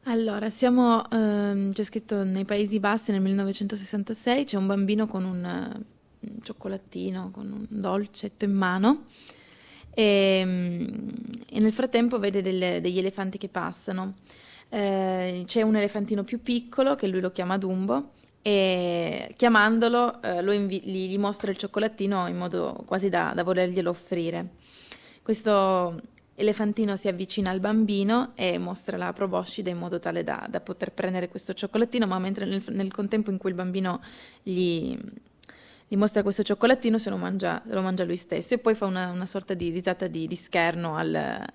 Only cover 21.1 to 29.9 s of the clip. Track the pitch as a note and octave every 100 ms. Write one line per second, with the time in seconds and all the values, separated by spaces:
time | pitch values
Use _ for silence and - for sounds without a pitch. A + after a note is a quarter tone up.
21.1 | G3 G3+ G3+ G#3 F#3+ G3+ - G#3+ A3 G3
22.1 | G3 F3 F3+ F3+ F3+ E3+ - - F#3 G3
23.1 | F3 E3+ - F3 F#3 F3+ F3+ F3 F3 -
24.1 | F3 E3 E3+ F3+ - - - - - -
25.1 | - - A3 A3 G3+ F#3+ F#3 F3 E3 -
26.1 | - _ - G#3 G#3 G#3+ G#3 G#3+ G3 G3+
27.1 | F3+ F#3 - F#3 F#3+ G3+ G#3+ G#3+ G3+ G3
28.1 | A#3 B3+ - F#3 F3 F3+ F3+ - F#3+ F3+
29.1 | F#3+ G3 F3+ F3+ - F#3 F3 F3